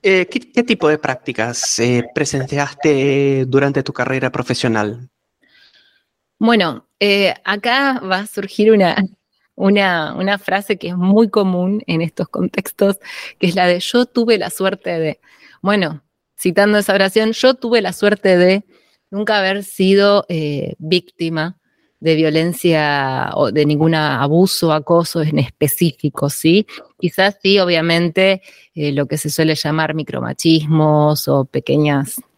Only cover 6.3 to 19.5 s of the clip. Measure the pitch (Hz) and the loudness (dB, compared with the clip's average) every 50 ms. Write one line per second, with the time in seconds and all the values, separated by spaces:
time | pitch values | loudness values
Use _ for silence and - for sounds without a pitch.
6.3 | _ _ 214 226 233 220 185 160 131 - _ _ _ _ 196 202 202 202 196 180 | _ _ 0 2 2 2 2 0 -4 -8 _ _ _ _ 0 2 2 2 2 0
7.3 | - - _ - 202 208 - 247 240 269 277 277 262 240 196 190 185 185 208 214 | -2 -4 _ -6 -6 -4 -2 -2 0 0 0 0 -2 -2 -4 -4 -4 -4 -4 -8
8.3 | - - 196 190 - - 208 220 220 208 190 170 - - 196 185 _ _ _ _ | -8 -10 -10 -8 -2 2 4 4 6 6 4 2 2 0 -4 -4 _ _ _ _
9.3 | _ _ _ _ _ - 190 196 202 202 196 185 180 170 156 151 - - 185 196 | _ _ _ _ _ -2 0 2 2 4 2 0 0 -2 -4 -6 -6 -6 -4 -4
10.3 | 202 190 - - 180 196 196 - 214 175 - 165 180 180 175 185 202 214 233 208 | -4 -4 -4 -2 -2 -2 -2 -4 -6 -6 -6 -8 -4 -2 0 2 4 4 4 2
11.3 | - 214 202 190 180 180 180 185 202 214 - - 170 160 165 165 _ - - - | 2 0 0 0 0 0 -2 -2 -2 -4 -4 -4 -4 -2 -2 -4 _ -8 -8 -8
12.3 | - - 180 - - - - - - - 202 196 196 - _ - - - - - | -4 -4 -4 -4 -4 -6 -8 -8 -2 0 0 0 0 -2 _ -18 -16 -16 -16 -16
13.3 | - _ - 180 170 196 180 180 175 180 180 - - 240 247 247 _ 247 233 226 | -8 _ -2 -2 0 2 2 2 0 0 -2 -2 0 0 0 0 _ -2 0 0
14.3 | 226 202 190 180 - - 190 190 196 190 _ 180 175 165 160 156 143 _ _ _ | 0 0 0 -6 -6 -4 -4 -4 -4 -4 _ -6 -4 -4 -4 -4 -6 _ _ _
15.3 | _ _ _ - - _ - 190 208 208 185 156 156 147 _ _ _ _ _ _ | _ _ _ -20 -20 _ -2 0 0 0 0 -2 -6 -10 _ _ _ _ _ _
16.3 | _ - - 180 170 160 202 208 214 208 202 - 190 196 196 190 190 220 220 220 | _ -4 -4 0 2 4 4 4 4 2 2 2 2 2 2 2 2 0 0 0
17.3 | 226 - - 254 269 254 - 233 233 233 202 180 180 - - 202 208 202 - 196 | -2 2 2 2 2 2 -2 0 0 0 0 0 -4 0 0 0 0 2 2 2
18.3 | 185 175 180 180 190 202 - _ _ _ _ _ _ _ _ _ - 196 214 208 | 4 6 6 4 4 2 -2 _ _ _ _ _ _ _ _ _ -8 -6 -4 -2
19.3 | 214 208 190 190 | 0 0 0 -2